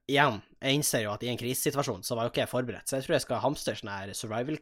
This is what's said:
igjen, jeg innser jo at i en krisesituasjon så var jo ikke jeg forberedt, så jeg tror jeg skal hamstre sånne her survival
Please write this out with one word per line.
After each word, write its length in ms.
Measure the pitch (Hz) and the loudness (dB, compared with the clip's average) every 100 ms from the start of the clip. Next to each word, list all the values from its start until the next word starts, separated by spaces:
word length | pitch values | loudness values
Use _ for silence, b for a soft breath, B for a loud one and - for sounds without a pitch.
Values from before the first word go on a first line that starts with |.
| - | 2
igjen, 300 | 139 143 101 - - | 4 6 4 -6 -2
jeg 160 | 135 143 | 2 2
innser 240 | 139 127 | 2 0
jo 60 | 104 | 0
at 120 | 104 120 | -2 -4
i 20 | |
en 80 | 117 | -2
krisesituasjon 600 | 120 131 147 135 135 98 - | -2 -2 0 0 0 -2 -4
så 100 | 117 | -2
var 80 | |
jo 80 | 117 | 0
ikke 120 | 143 113 | 0 0
jeg 60 | |
forberedt, 340 | 127 123 90 - | 0 -2 -4 -4
så 80 | 135 | -4
jeg 80 | |
tror 120 | 135 147 | 2 0
jeg 60 | - | 2
skal 160 | 117 | 0
hamstre 300 | 131 147 - 107 | 0 0 -2 -4
sånne 200 | 104 98 | -6 -8
her 160 | 98 - | -8 -8
survival 400 | 110 110 131 156 | -4 -2 -2 -4